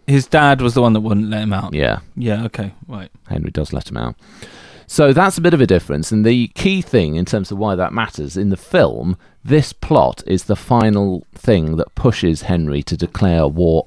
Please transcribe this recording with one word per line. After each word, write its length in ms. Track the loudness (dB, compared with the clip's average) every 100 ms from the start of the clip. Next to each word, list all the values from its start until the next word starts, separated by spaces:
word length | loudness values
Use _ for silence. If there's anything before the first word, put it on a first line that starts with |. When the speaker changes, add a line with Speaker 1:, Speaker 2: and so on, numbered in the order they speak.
| 0
Speaker 1:
his 220 | 0 4
dad 340 | 4 4 4
was 140 | 2 4
the 80 |
one 100 | 4
that 80 | 4
wouldn't 280 | 2 0 0
let 100 | -4
him 120 | -2
out. 200 | -4 -4
Speaker 2:
Yeah. 260 | -2 0 -2 -8 -6
Speaker 1:
Yeah, 280 | -4 -2 -4
okay, 280 | -6 -10 -12 -16
right. 220 | -16 -16 -20 -8
Speaker 2:
Henry 220 | -6 -4
does 240 | -4 -4
let 160 | -6 -8
him 80 | -8
out. 180 | -8 -10 -18 -20 -20 -20 -20 -20 -8
So 280 | -4 0
that's 260 | 0 0 0
a 20 |
bit 120 | 0 2
of 60 |
a 60 | 4
difference, 440 | 2 0 -6 -2
and 120 | 0
the 260 | 2 2 -2
key 340 | -2 -2 -2
thing 320 | 0 0 0 -2
in 100 | -2
terms 240 | -4 -4
of 60 | -4
why 160 | -4 -2
that 180 | -2
matters, 440 | -4 -6 -8 -8 -4
in 120 | -2
the 80 | -4
film, 600 | 0 2 2 0 -4 -6 _ _
this 300 | 2 2 2
plot 480 | -6 0 2 2 -2 -4
is 160 | -4
the 120 | -2 -4
final 720 | 0 2 2 2 0 -4 -10
thing 440 | -4 2 2 2 -2
that 180 | -4 0
pushes 480 | 0 2 0 0
Henry 400 | -2 -2 0 -4
to 120 | -4 -4
declare 520 | -4 0 2 4 2
war 360 | 2 2 2